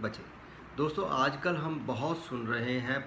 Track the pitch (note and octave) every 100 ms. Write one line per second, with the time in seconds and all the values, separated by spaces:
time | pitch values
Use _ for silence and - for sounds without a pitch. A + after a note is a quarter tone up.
0 | A2 - - - - - - - D3+ F3
1 | F3+ C3+ C#3 C#3+ F3 D#3+ D#3+ D#3 A2 A2+
2 | D3+ E3 - B2 A#2 A#2 A#2+ B2+ A#2+ C#3